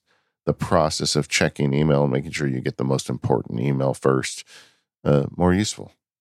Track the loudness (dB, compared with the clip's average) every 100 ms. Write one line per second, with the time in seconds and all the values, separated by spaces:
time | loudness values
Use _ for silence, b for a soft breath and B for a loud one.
0 | _ _ _ _ -4 -4 2 2 2 0
1 | -2 -2 0 0 0 0 0 2 2 2
2 | 2 0 -4 -6 -4 -4 -6 -4 -2 -2
3 | -4 -6 0 0 -2 -2 -2 0 -2 0
4 | 2 2 -2 -10 B B B B B _
5 | 0 2 0 0 2 4 0 -6 -16 _
6 | _ _